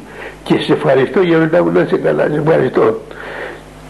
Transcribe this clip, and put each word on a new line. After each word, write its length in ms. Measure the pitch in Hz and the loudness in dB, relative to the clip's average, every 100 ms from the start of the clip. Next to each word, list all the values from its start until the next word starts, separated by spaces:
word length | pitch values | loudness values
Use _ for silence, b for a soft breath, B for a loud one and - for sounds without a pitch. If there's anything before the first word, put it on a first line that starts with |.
| - B B B | -8 B B B
Και 140 | - 165 | -2 0
σε 160 | - | 0
ευχαριστώ, 480 | 147 151 131 - 208 | 0 2 2 2 2
γέροντά 420 | 180 160 160 175 | 2 2 2 2
μου, 80 | 170 | 2
να 100 | 175 | 2
είσαι 160 | 160 - | 2 0
καλά, 300 | 151 151 151 | 0 0 0
σε 140 | 151 151 | 0 2
ευχαριστώ». 560 | 151 131 117 110 110 - - B B B B B - | 2 2 2 2 0 -6 -16 B B B B B -20